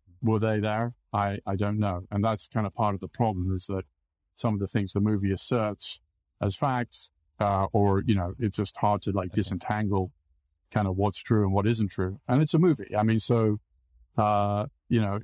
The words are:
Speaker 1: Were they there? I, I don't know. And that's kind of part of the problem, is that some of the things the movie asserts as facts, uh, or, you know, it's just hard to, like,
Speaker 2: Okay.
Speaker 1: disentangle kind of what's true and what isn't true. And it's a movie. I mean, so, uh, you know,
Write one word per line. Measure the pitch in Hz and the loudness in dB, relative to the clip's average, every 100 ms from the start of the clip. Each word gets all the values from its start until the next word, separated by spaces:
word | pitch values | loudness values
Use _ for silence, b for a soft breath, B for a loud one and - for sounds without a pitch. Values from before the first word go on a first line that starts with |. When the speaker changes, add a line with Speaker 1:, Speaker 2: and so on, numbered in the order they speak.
| _ 87 | _ -4
Speaker 1:
Were | 113 110 | 0 2
they | 110 107 | 2 0
there? | 107 107 117 117 _ | 0 0 -2 -6 _
I, | 104 101 101 - | -2 -2 -2 -4
I | 95 | -2
don't | 104 107 | 0 0
know. | 101 90 92 | 0 -2 -4
And | 101 | -2
that's | 107 107 - | 0 -2 -4
kind | 117 104 | -4 -4
of | |
part | - 107 | 0 -2
of | 95 | -2
the | 92 | -6
problem, | - 117 98 90 | -2 -2 0 -2
is | 95 - | -2 -4
that | 98 - _ _ _ _ | -6 -8 _ _ _ _
some | - 123 | -4 -2
of | 104 | 0
the | 98 | -2
things | 110 95 | -2 -2
the | 101 | 0
movie | 104 107 98 | 0 0 0
asserts | 95 - 123 107 101 - - _ _ _ - | -2 -2 -2 -2 -4 -10 -12 _ _ _ -4
as | 104 - | -4 0
facts, | 143 123 120 - - _ _ - | 0 0 -4 -10 -16 _ _ -2
uh, | 104 98 95 | 0 2 2
or, | 107 101 98 - | 2 4 2 2
you | |
know, | 101 87 - | 0 0 -2
it's | 110 - | -4 -2
just | 101 - | -4 0
hard | 104 104 | 0 0
to, | - | -2
like, | 98 92 | -4 -2
Speaker 2:
Okay. | 98 | -2
Speaker 1:
disentangle | 98 92 - 107 107 98 92 - _ _ _ _ _ | -2 -2 -4 -2 0 0 -2 -8 _ _ _ _ _
kind | - 101 | -2 0
of | 92 | 2
what's | 101 - | 0 0
true | - 110 | 0 2
and | 98 | 4
what | 98 101 | 2 2
isn't | 117 104 | 0 -2
true. | - 92 98 - | -2 -4 -4 -2
And | 127 | 0
it's | 156 | 2
a | 156 | 4
movie. | 180 139 98 104 | 4 2 -2 0
I | |
mean, | 110 113 | 2 2
so, | - 120 110 104 _ _ _ _ _ - | 2 2 2 0 _ _ _ _ _ 0
uh, | 107 104 101 101 107 _ - | 2 2 2 0 -4 _ -2
you | 117 | 0
know, | 104 101 | 0 -2